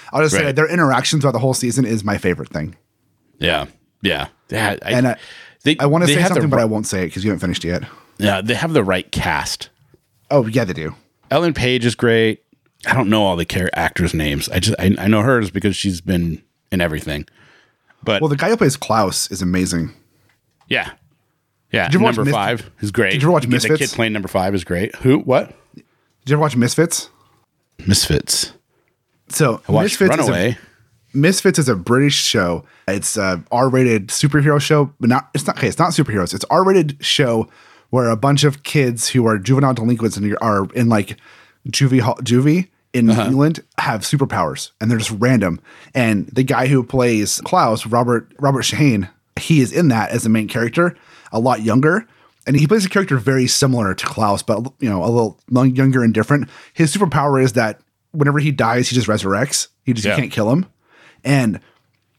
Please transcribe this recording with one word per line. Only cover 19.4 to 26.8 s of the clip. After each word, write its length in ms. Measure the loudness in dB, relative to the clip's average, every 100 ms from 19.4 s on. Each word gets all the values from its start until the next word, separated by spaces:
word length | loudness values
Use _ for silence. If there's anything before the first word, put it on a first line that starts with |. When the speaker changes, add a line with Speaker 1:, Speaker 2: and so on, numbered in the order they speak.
Speaker 1:
amazing. 520 | -2 0 0 -2 -6 -10 _ _ _ _ _ _ -4
Speaker 2:
Yeah. 240 | -4 -4 -14 _ _ _ _ _ _ -6
Yeah. 140 | -2 0
Speaker 1:
Did 60 | 2
you 40 |
watch 160 | 2 2
Speaker 2:
Number 100 | 0
Speaker 1:
Mis-, 40 |
Speaker 2:
Five 380 | 0 -2 -4 -8 -10
is 120 | -8
great. 200 | -2 -2
Speaker 1:
did 100 | 0
you 80 | 2
watch 120 | 0
Speaker 2:
The 40 | 0
kid 220 | -2 0
Speaker 1:
Misfits? 220 | 0 -2
Speaker 2:
playing 200 | -2 -2
Number 160 | -4 -4
Five 260 | -2 -2 -2
is 80 |
great. 320 | -4 -4 -4 -2
Who? 220 | 2 2
What? 340 | 2 0 -2 -14 _ -20
Speaker 1:
Did 80 | _ _ _ _ -2
you 80 | 0
ever 60 |
watch 140 | 0 0
Misfits? 540 | 0 2